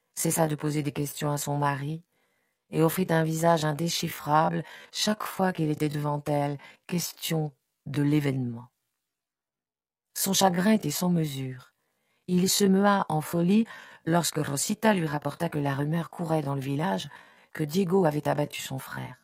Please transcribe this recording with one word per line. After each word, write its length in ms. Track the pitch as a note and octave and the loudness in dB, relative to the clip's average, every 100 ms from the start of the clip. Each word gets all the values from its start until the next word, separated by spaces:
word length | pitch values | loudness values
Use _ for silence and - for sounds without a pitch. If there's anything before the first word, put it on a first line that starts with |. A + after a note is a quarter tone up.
| _ - | _ -4
cessa 320 | E3 E3 D#3+ | -2 2 0
de 80 | D3 | 0
poser 260 | D3+ D3+ | -4 -4
des 120 | C#3+ | -4
questions 360 | C#3+ C#3+ - D3 | -4 -6 -4 -4
à 80 | D3 | -2
son 200 | - C#3+ | -2 0
mari, 460 | C#3+ C#3 C#3+ D#3+ - _ _ _ _ _ _ | 0 -2 -6 -10 -12 _ _ _ _ _ _
et 120 | D#3 | 2
offrit 260 | D#3+ E3+ F#3 | 2 2 0
un 160 | D#3+ D#3+ | 2 2
visage 400 | D#3+ E3 E3 D3+ | 2 4 4 2
indéchiffrable 1000 | D3 E3+ - E3 - D3 D3+ E3+ E3+ - - - | -2 -2 -4 -6 -6 2 2 4 0 -6 -14 -12
chaque 300 | - - G#3+ | -4 -2 -2
fois 280 | - - F#3 | -4 -2 -2
qu'il 180 | F3+ D#3 | 0 -2
était 200 | D3+ D3+ | 0 -2
devant 340 | D3 D3 D3 C#3+ | -2 -4 -4 -2
elle, 320 | D3 C#3+ C#3+ - - - | 0 0 -4 -12 -20 -6
question 640 | F3 - - - D#3+ D3+ - _ _ - | -4 -4 -6 -4 -2 -2 -6 _ _ -8
de 160 | C#3 | 0
l'événement. 680 | C#3+ D3+ C#3+ C3+ B2 A#2 A#2+ _ _ _ _ _ _ _ _ _ _ _ _ _ _ - | 2 2 2 -2 -4 -6 -14 _ _ _ _ _ _ _ _ _ _ _ _ _ _ -6
Son 140 | - | -2
chagrin 400 | F#3+ F#3+ F3 F#3+ | 4 4 4 4
était 180 | A3 D3 | 4 2
sans 200 | - F3+ | -2 0
mesure. 640 | F3 D#3 C3+ C3 B2+ - _ _ _ _ _ - | 2 0 -4 -8 -10 -18 _ _ _ _ _ -2
Il 220 | F3+ F#3 | 2 2
se 140 | - | 4
mea 420 | G3 F#3+ G3+ G3 - | 4 6 6 4 2
en 100 | D#3 | -2
folie 460 | D3 E3+ F3 G#3 A3+ - - - - | -2 0 4 4 2 -4 -20 -10 0
lorsque 320 | E3+ D#3+ - | 2 2 -2
Rosita 560 | - C#3 - G#3 A3 | -2 -2 -2 0 2
lui 120 | G3 D#3+ | 2 0
rapporta 440 | D3 C#3+ - E3+ | -2 -4 -4 -4
que 100 | D3+ | -2
la 160 | C#3+ C3+ | -2 0
rumeur 340 | D3 E3 D#3 | 0 -2 -4
courait 340 | - E3 D#3+ | -6 -2 0
dans 120 | C#3 C#3 | 0 -4
le 60 | |
village 480 | C3 C#3 E3+ F#3+ D3 - - - _ | -4 -2 -2 -2 -6 -16 -20 -20 _
que 140 | - D#3 | -6 -2
Diego 400 | E3+ F3+ G3 E3 | 0 2 4 4
avait 240 | D3 C#3+ | 2 0
abattu 320 | C#3+ C#3+ - | 0 -2 -6
son 180 | - C3+ | -8 -8
frère. 380 | - C3 B2 C3 | -8 -10 -12 -14